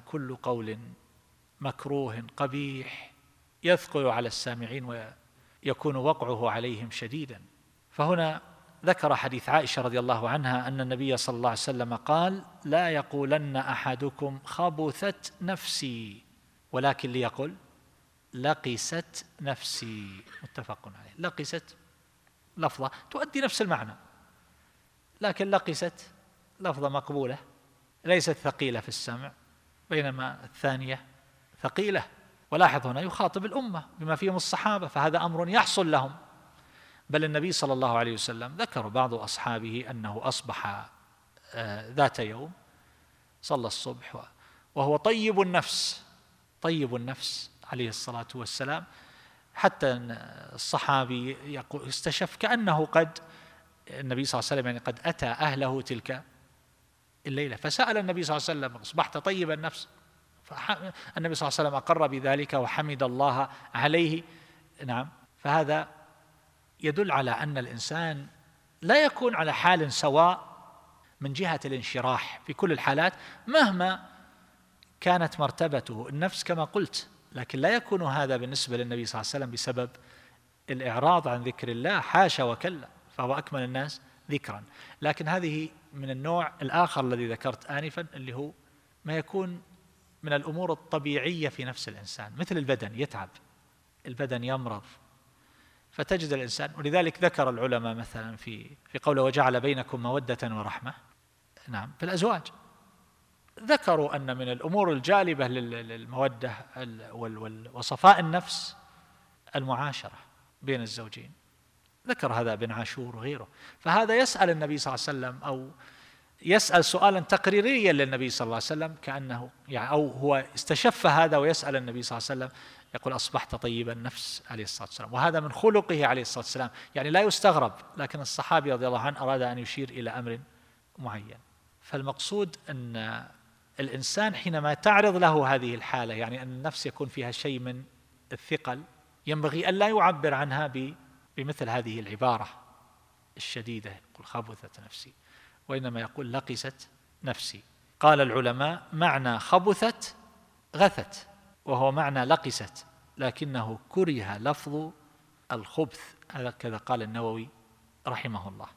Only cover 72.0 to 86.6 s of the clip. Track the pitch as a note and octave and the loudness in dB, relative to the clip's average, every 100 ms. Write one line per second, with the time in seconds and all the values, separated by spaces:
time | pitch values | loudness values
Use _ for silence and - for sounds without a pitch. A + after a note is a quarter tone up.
72 | B2+ B2+ - - - C#3+ F#3+ C#3+ - C#3 | 0 0 -2 -10 -10 0 2 2 2 4
73 | F3+ - - - - D4+ A#3+ F#3 F3+ F#3 | 2 0 -18 -14 2 6 6 6 0 0
74 | - - - - _ _ _ _ _ - | -8 -20 -20 -20 _ _ _ _ _ -2
75 | F3+ F3+ D#3+ - C#3+ - E3 C#3 - A2 | 4 4 4 0 0 2 0 0 -4 -8
76 | B2 C#3+ F3+ - - E3 D3+ G#3 E3+ - | -6 -2 -2 -4 -4 -2 0 -2 -2 -6
77 | - - _ B2+ A#2+ C3+ E3 A#3 - F#3+ | -10 -20 _ -12 -6 2 4 4 2 0
78 | D#3 C#3+ C3+ B2+ B2 C3+ - A#2+ A#2+ A#2+ | 0 0 0 0 -2 -4 -2 -2 -2 -4
79 | A2+ A2 G#2+ C#3+ B2+ A#2 - B2 B2 - | -4 -6 -4 -4 -4 -4 -4 -2 -4 -8
80 | - - - _ _ _ - C3 B2+ A2+ | -20 -20 -20 _ _ _ -8 -6 -2 2
81 | D3+ F3 D3 B2 B2 - A#2+ A#2 D3 F3+ | 4 4 2 -2 -4 -6 -6 -4 -2 -2
82 | C3+ E3 F#3+ - B2 A2+ F3 E3+ B2 - | 4 6 6 4 0 0 -4 -6 -14 -20
83 | _ - B2+ C#3 - C#3 B2 C3 D3 - | _ -6 -2 -2 -4 -6 -4 -4 -6 -10
84 | - _ - C#3+ - G#2 A2+ - - - | -18 _ -6 -6 -6 -12 -14 -20 -20 -4
85 | D3 D3+ D#3 F#3 E3+ D3+ D#3 - - C#3+ | -2 0 0 0 0 -4 -6 -12 -18 -12
86 | C3+ C3 D3 E3+ D#3 - | -8 -6 -2 0 -2 -4